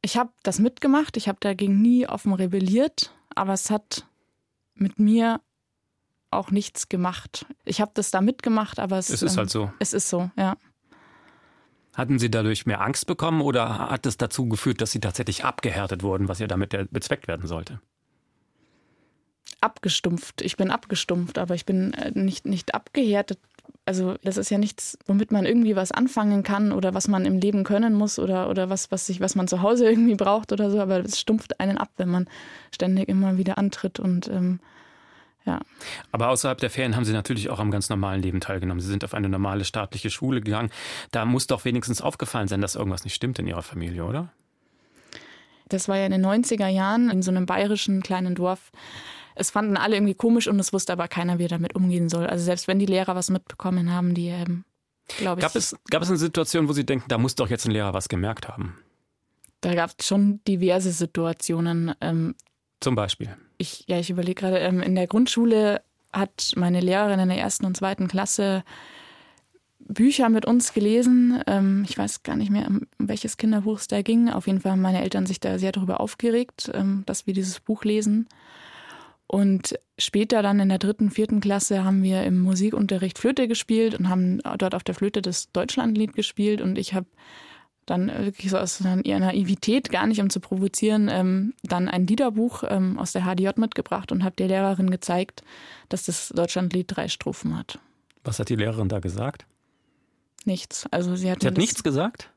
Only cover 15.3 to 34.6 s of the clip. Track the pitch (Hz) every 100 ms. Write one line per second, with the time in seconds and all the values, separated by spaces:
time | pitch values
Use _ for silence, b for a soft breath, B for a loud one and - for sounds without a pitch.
15.3 | 98 131 - 120 95 98 92 98 95 98
16.3 | 90 107 92 98 101 98 - - 147 -
17.3 | 82 82 82 - 107 _ _ _ _ _
18.3 | _ _ _ _ _ _ _ _ _ _
19.3 | _ - - 220 - 196 - - 170 -
20.3 | - - - 190 190 - 190 - 175 175
21.3 | - 180 175 - 190 190 - - - 190
22.3 | 180 - 190 - - - - 240 202 196
23.3 | 190 _ _ _ - - 185 185 185 196
24.3 | 190 202 202 208 - - - - 196 214
25.3 | 208 190 233 226 196 185 - 254 240 208
26.3 | 202 196 202 208 190 185 190 196 196 185
27.3 | 190 190 208 190 202 226 208 208 - 185
28.3 | 185 185 190 185 190 - 190 - 180 190
29.3 | 196 180 180 196 240 233 226 233 202 196
30.3 | 208 214 202 208 208 190 190 180 - -
31.3 | 220 - - 190 196 - _ 180 180 180
32.3 | B B B B - 180 190 190 190 190
33.3 | 185 185 190 202 - 190 - 185 180 -
34.3 | 190 180 180